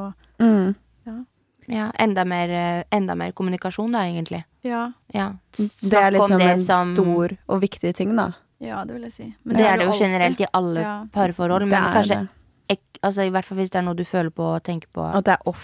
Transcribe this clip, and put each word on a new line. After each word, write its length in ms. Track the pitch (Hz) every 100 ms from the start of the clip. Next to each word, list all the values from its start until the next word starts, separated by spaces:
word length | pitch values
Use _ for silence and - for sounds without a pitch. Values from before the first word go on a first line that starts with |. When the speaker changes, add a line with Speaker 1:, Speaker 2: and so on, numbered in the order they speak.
| 196
Speaker 1:
Og, 60 | - _ -
Speaker 2:
Mm. 360 | 226 208 185 202 _ _ 233
Speaker 1:
ja. 80 | 226 254 _ _ _ -
Speaker 3:
Ja, 240 | 226 214 -
enda 240 | 220 190 180
mer, 220 | 175 175
eh, 340 | 175 175 175 -
enda 240 | 208 185 175
mer 160 | 175
kommunikasjon 600 | - 185 180 185 - 220
da, 80 | 240 180
egentlig. 380 | 170 165 170 - _
Speaker 1:
Ja. 280 | 254 233 240 247 _
Speaker 3:
Ja. 180 | 208 196 196 _ -
Speaker 2:
Det 360 | 208 - 196
er 180 | 208 196
Speaker 3:
Snakk 100 | 196
om 80 | 202
Speaker 2:
liksom 80 | 190
Speaker 3:
det 100 | 180
Speaker 2:
en 120 | 180
Speaker 3:
som 360 | 185 180 180 180
Speaker 2:
stor 420 | 175 175 175 190 -
og 120 | 196
viktig 340 | 196 - 175 180
ting, 200 | 196 226
da. 180 | 185 - _ -
Speaker 1:
Ja, 220 | 233 214 202
det 80 |
vil 80 | 240
jeg 80 | 233
si. 240 | - 226 -
Men 140 | - 208
Speaker 3:
Det 0 |
Speaker 1:
det 80 | 214
er 80 |
Speaker 3:
er 40 | 185
det 80 | 180
jo 40 |
Speaker 1:
alltid. 160 | 202 202
Speaker 3:
generelt 340 | 185 175 226
i 40 | 196
alle 280 | 185 180 165
Speaker 1:
Ja. 220 | 185 208 220
Speaker 3:
parforhold, 480 | 208 185 175 175 185
Speaker 2:
Det 60 | 202
Speaker 3:
men 140 | 196
Speaker 2:
er 100 | 185
Speaker 3:
kanskje 260 | 190 202 202
Speaker 2:
det. 100 | 196 _ _ _ -
Speaker 3:
ek-, 300 | 202 _ -
altså, 220 | 196 196 190
i 40 |
hvert 140 | 190 185
fall 120 | 190
hvis 120 | 185
det 40 | 185
er 20 |
noe 140 | 180 170
du 80 |
føler 260 | 180 185 165
på 140 | - 165 165
og 80 |
tenker 240 | - 165 -
på 180 | - 160 190
Speaker 2:
At 80 | 190
det 80 |
er 180 | 185 - 170